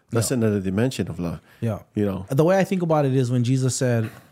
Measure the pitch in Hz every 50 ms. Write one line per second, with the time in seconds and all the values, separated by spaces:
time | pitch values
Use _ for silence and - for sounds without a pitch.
0 | _ - 104 117 110 - 139 120 113 110 104 101 92 95 95 107 120 131 - -
1 | 95 - 80 82 87 85 80 - _ _ - - 117 113 101 - - _ - 107
2 | 104 101 95 92 95 - 135 139 156 175 190 196 180 - 196 180 175 160 160 151
3 | 143 135 127 135 127 117 127 123 117 120 135 131 131 127 - - 135 123 120 113
4 | 110 104 - - - -